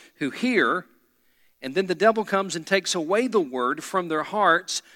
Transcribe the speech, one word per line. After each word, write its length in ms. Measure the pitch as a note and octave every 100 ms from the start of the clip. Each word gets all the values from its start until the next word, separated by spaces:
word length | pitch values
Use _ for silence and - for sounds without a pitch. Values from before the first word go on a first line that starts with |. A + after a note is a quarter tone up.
| - -
who 140 | C#3
hear, 560 | - B3+ A3 B2 F3 - _ _ _ _ _ _ _
and 120 | C3
then 120 | D3 F#3+
the 80 |
devil 300 | E3 G#3+ A3
comes 300 | G#3 G3 F#3+
and 120 | E3+ D#3
takes 280 | G3 -
away 340 | F3+ D#3 G#3 B3+
the 120 | G#3+
word 420 | C#3+ B2+ B2 D3+
from 260 | - F#3+ F3
their 160 | D#3
hearts 580 | D3+ G#3 F#3+ E3 F#3 - -